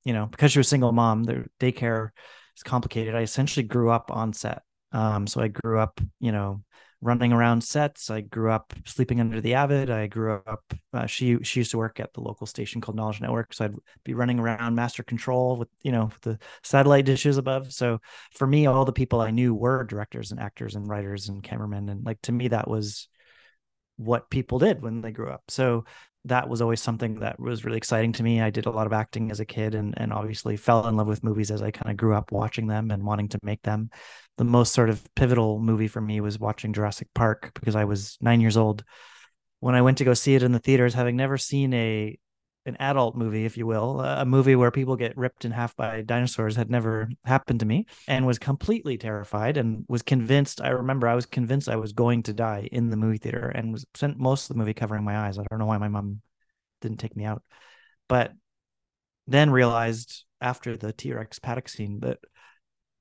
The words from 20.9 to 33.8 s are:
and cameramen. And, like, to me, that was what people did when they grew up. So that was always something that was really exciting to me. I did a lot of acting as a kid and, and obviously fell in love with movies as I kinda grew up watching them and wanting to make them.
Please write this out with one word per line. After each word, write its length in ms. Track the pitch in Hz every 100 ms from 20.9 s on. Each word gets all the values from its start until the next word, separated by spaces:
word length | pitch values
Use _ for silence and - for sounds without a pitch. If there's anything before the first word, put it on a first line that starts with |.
| 104 98 101 101
and 120 | 98
cameramen. 480 | - 113 107 101 101
And, 160 | 101
like, 160 | 113 110
to 100 | -
me, 160 | 120 123
that 180 | 110 -
was 400 | 110 104 104 - _ _ _ _ _ _ _ _
what 340 | - 110 117 -
people 300 | 135 123 127
did 240 | 185 151
when 180 | 123 113
they 120 | 113
grew 160 | 107 113
up. 160 | 67 -
So 340 | - 131 117 113 - - _
that 240 | - 127 127
was 120 | 120
always 220 | 117 113
something 380 | - 113 117 110
that 180 | 107 -
was 260 | 120 117
really 140 | 113 113
exciting 340 | - 113 113
to 80 | 113
me. 160 | 117 117
I 100 | 110
did 160 | 107 107
a 40 |
lot 160 | 113 107
of 60 |
acting 380 | 107 110 113 110
as 80 | 104
a 60 |
kid 320 | 107 - 110 110
and, 180 | 104 -
and 160 | 113
obviously 440 | 104 110 110 113 104
fell 300 | - 117 113
in 80 | 107
love 100 | 107
with 160 | 107
movies 300 | 110 107 104
as 100 | 107
I 80 | 107
kinda 240 | - 110
grew 180 | 101 113
up 200 | 107 110
watching 340 | 104 110 - 110
them 240 | 107 110
and 140 | 101
wanting 240 | 101 104 104
to 100 | 98
make 200 | 104 107
them. 280 | - 107